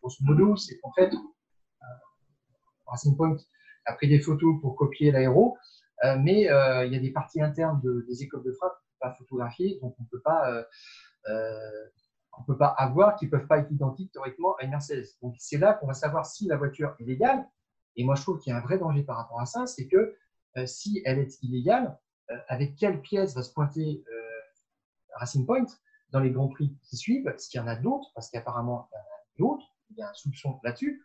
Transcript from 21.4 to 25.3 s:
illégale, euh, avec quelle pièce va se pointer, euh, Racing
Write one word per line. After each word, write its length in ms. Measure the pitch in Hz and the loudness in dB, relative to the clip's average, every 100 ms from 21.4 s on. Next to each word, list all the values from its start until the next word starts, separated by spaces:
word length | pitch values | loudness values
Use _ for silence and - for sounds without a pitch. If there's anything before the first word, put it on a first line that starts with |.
illégale, 560 | 123 127 127 240 240 - _ _ _ | -6 -2 2 2 0 -8 _ _ _
euh, 60 | 120 - | -14 -8
avec 300 | 127 143 - | -4 -4 0
quelle 240 | 208 160 | -2 -2
pièce 340 | - 196 190 | -4 -2 -2
va 80 | 127 | -2
se 100 | 123 | -8
pointer, 520 | - 147 156 156 151 - | -2 -2 0 -4 -6 -10
euh, 1080 | 113 113 113 - _ _ _ _ _ _ - | -14 -12 -14 -18 _ _ _ _ _ _ -12
Racing 300 | 120 | -6